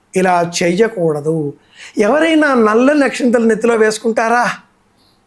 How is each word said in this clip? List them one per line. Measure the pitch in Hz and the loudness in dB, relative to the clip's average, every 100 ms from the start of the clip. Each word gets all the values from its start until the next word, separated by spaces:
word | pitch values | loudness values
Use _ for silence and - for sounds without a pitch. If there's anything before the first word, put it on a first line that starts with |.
| _ 185 | _ -2
ఇలా | 185 175 170 170 | 0 0 -2 -2
చెయ్యకూడదు. | 175 180 220 185 165 147 147 160 143 143 _ - - - | -2 0 -2 0 -4 -2 -4 -4 -4 -10 _ -20 -10 -2
ఎవరైనా | 208 294 320 320 294 | 0 2 2 2 2
నల్లని | 254 214 220 262 302 | 2 2 2 2 2
అక్షింతలు | 262 - 247 233 226 | 0 0 0 2 0
నెత్తిలో | 214 233 | 0 0
వేసుకుంటారా? | 226 220 214 240 226 226 240 208 - _ _ _ _ _ _ | 2 0 0 -4 -2 0 0 -2 -6 _ _ _ _ _ _